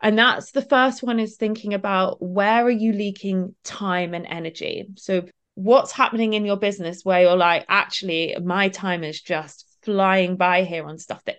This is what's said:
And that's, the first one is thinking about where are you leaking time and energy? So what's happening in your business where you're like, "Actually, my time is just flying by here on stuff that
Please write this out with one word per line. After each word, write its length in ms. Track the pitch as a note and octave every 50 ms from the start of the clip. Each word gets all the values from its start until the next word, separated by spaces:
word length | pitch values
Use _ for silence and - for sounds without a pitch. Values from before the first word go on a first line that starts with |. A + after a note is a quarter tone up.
And 160 | G#3 G#3+ G#3+ A3
that's, 340 | A#3 B3 - G3 F#3+ - -
the 100 | C#4 C4+
first 400 | - C#4+ B3+ B3+ C4+ B3+ - -
one 160 | A#3+ A#3 A3+
is 180 | A3 A3 A3
thinking 380 | - A3+ G#3 A3 A3 - G#3 G#3
about 480 | F#3+ G3 G3+ G3 F#3 F#3+ - - - -
where 420 | F3+ F3+ G3+ G3 G#3 A3+ A#3 A#3+
are 60 | B3
you 220 | A#3+ G#3+ A3 A3+ G#3
leaking 640 | G3+ G#3 G3+ G3 - - G3 F#3+ F#3 F3+ F#3 - _ -
time 500 | - - - G3+ F#3+ F3+ F3+ F3+ E3+ F3
and 120 | E3+ F3
energy? 600 | - E3+ E3+ E3 E3 E3 - - - E2 E2 - G3+ G3
So 280 | - - - F#3+ F3+ F3 F3+ _ _ _ _ -
what's 380 | G3+ F#3+ G#3+ B3 C4+ - - -
happening 420 | - B3+ - - A3+ A3+ A3 G#3+
in 100 | G#3+ G#3
your 140 | G3+ G3+ G3
business 460 | G#3 G3+ G3+ G3+ F3 E3 F#3 F#3 -
where 180 | F#3+ F#3 F3+ F3+
you're 140 | F3 F3+
like, 280 | F#3 F3 F3 E3+ - - -
"Actually, 680 | F#3+ G3+ - - - - G3 F#3+ E3 D#3+ E3 - - - F3
my 260 | F3+ F3+ G3 G3 F#3+
time 340 | F#3+ - F#3+ F#3 F3+ E3+ D#3+
is 180 | D3+ D#3 -
just 460 | - - F3 D#3 D#3 D3 - - - _ _ _ -
flying 540 | A3 G3+ G3 F#3+ F#3+ F#3+ F#3+ F#3 F3+ F#3
by 260 | F#3 F3+ F3+ F3+ F#3 F#3+
here 220 | F3 E3+ E3 D3+
on 140 | D3 D#3 D#3
stuff 260 | - - - - -
that 140 | - -